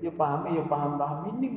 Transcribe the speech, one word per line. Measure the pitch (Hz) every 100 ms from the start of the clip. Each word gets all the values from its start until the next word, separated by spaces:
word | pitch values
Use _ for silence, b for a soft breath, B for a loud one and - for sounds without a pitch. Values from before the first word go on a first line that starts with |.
yo | 170
paham, | 160 147 147 180
yo | 160 147
paham-paham | 147 143 143 143 151 196 240
ini | 269